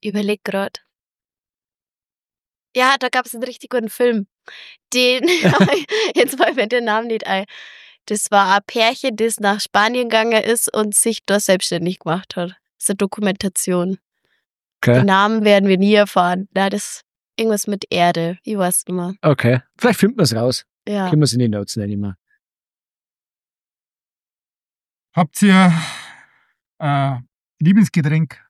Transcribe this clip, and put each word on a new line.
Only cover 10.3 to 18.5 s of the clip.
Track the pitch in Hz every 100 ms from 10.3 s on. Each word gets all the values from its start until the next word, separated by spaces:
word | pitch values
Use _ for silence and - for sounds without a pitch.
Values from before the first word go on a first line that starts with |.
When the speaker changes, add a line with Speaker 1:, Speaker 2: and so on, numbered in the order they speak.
| 220
Speaker 1:
ist | 208 233 -
und | - 214 202
sich | 226 220 -
da | 202
selbstständig | - 190 - 175 170 185
gemacht | - 175 - -
hat. | 175
Das | 185 _ _
ist | -
eine | 196
Dokumentation. | 196 - 202 202 196 - - 180 180 190 _ _ _ _ _ _ _ _
Speaker 2:
Okay. | - 120
Speaker 1:
Den | 202
Namen | 190 208 220 208
werden | 202 196
wir | 185
nie | 202
erfahren. | 208 208 - 175 180 196
Na, | 190 196
das | 202 - - _ _ _ -
irgendwas | 226 208 -
mit | 196 -
Erde. | 180 175 170 165 185
Ich | -